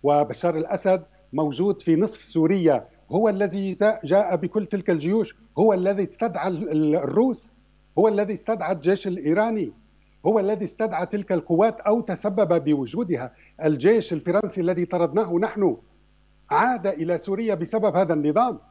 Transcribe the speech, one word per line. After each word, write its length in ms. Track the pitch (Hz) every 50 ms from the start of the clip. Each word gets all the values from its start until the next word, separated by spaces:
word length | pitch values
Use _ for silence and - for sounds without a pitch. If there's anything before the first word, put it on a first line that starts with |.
| -
وبشار 540 | 143 147 147 147 147 147 - - 175 165
الأسد 460 | 156 160 - 202 185 - 190 190 180 - _ _ _ _ _ -
موجود 480 | 147 156 147 135 135 185 202 190 -
في 140 | - 170 160
نصف 280 | 160 208 - - - -
سوريا، 640 | - - 165 156 165 196 190 170 160 139 113 - - _ _ _ _
هو 180 | 147 185 226 214
الذي 460 | 196 190 208 185 180 202 196 190 180 - 202 214 220 - -
جاء 320 | 139 175 196 208 - 190
بكل 300 | 165 170 170 - 214 196
تلك 240 | - - 196 - -
الجيوش، 460 | 175 156 139 170 202 226 208 - - _ - _ _
هو 160 | - 202 220 196
الذي 300 | 185 180 196 202 196 190
استدعى 440 | - - - 226 233 160 - 156
ال-، 240 | 190 180 - 175 160
ال-، 240 | 156 156 156 151 151
الروس، 560 | 175 143 131 - 202 247 262 226 - _ - _ _ _ _ _ _ _ _ _
هو 100 | 156 202
الذي 260 | 220 208 202 208 196 208
استدعى 380 | 170 - - 226 180 170 165
الجيش 360 | 190 160 139 175 202 196 -
الإيراني، 640 | 196 175 - 139 147 165 202 214 233 220 214 165 110 - _ _ _ _ _ _ _ _ _ -
هو 140 | 170 220 214
الذي 260 | 190 196 214 - 208
استدعى 400 | - - - 220 220 - 160 180
تلك 260 | 180 - 202 196 -
القوات 480 | 190 165 - - 170 165 208 226 226 226
أو 220 | - 208 214 233
تسبب 640 | - - 180 - - 202 190 202 202 165 170 165 139
بوجودها. 680 | 151 151 139 131 113 147 202 240 175 170 120 127 123 _ _ _ _ _ - 156
الجيش 500 | 156 151 131 131 196 226 226 - - 170
الفرنسي 480 | 151 - 175 170 202 208 196 - 190
الذي 240 | 170 180 180 175 175
طردناه 480 | - 185 175 170 156 139 208 220 175 175 170
نحن 360 | 208 - - 208 196 165 113 - _ _ _ _ _ _ _ _ _ _ _ _ _ _
عاد 380 | - 185 208 254 254 220 175
إلى 300 | 196 175 147 160 170 175
سوريا 380 | 160 - 202 196 196 233 220 196
بسبب 400 | 160 170 - - 220 202 202 156
هذا 180 | 180 196 160 165
النظام 460 | 151 147 151 151 214 247 254 - - _ _